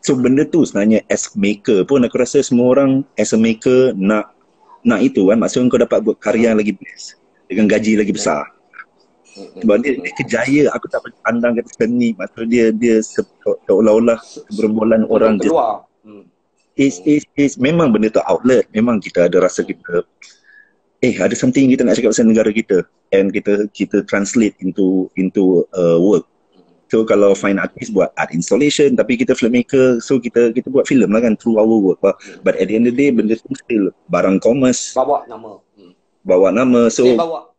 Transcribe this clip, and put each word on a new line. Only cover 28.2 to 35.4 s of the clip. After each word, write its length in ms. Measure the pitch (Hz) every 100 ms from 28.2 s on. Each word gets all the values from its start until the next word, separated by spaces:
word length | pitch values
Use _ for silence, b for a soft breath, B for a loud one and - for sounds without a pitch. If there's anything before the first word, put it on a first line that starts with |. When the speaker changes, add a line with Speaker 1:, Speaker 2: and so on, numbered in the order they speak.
| 80
Speaker 1:
installation, 640 | 82 85 101 147 143 143 123
tapi 240 | 110 120
kita 160 | 127 127
filmmaker, 640 | 117 123 120 135 127 120
so 160 | - 135
kita, 400 | 117 117 120 117
kita 160 | 120
buat 160 | 131 -
filem 240 | 135 95
lah 80 | 110
kan 160 | 120 107
through 240 | 117 110
our 80 | 110
work. 320 | 113 95 82
But, 160 | 98 - B B -
but 80 | -
at 160 | 92
the 80 | 110
end 80 | 120
of 80 | 123
the 80 |
day, 80 | 143
benda 240 | 117 107 113
tu 160 | -
still 400 | 135 _ 113 92 - _
barang 320 | 87 95 95
commerce. 560 | 113 131 127 120 - 127
Speaker 2:
Bawa 320 | 131 143 -
nama. 320 | 113